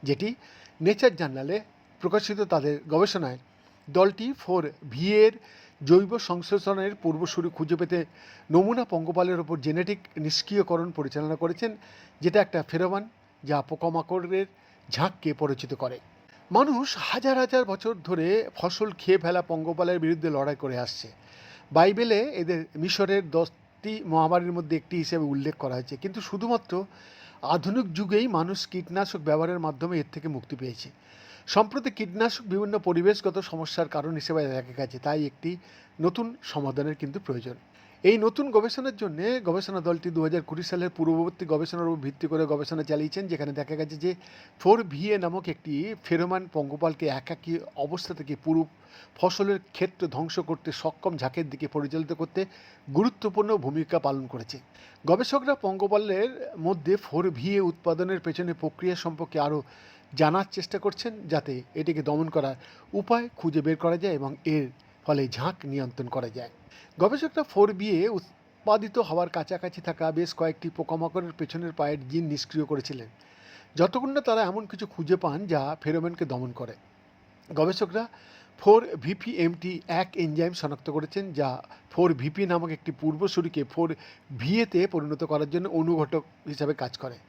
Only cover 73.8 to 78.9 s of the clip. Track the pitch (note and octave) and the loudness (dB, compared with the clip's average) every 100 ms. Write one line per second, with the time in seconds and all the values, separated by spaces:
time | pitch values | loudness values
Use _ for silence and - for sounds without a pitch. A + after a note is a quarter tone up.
73.8 | F3+ B3 C4 C#4 C4+ A3+ G3+ G3 G#3 - | 2 2 -2 -2 2 2 2 0 -8 -10
74.8 | - - D#3 F3+ F3 D3 G3 D#3 C#3 D#3 | -12 -8 0 2 2 -2 0 0 0 -4
75.8 | D3+ D#3+ E3+ E3+ D#3 B2+ B2+ B2 A#2+ G#2+ | -2 -2 -2 -4 -4 -4 -6 -8 -12 -12
76.8 | - _ _ _ _ _ - D3+ D#3+ F#3 | -20 _ _ _ _ _ -10 0 0 2
77.8 | F#3+ F#3+ A#3 - - - - - - A3 | -2 -2 -6 -12 -20 -20 -20 0 8 8
78.8 | A#3 | 8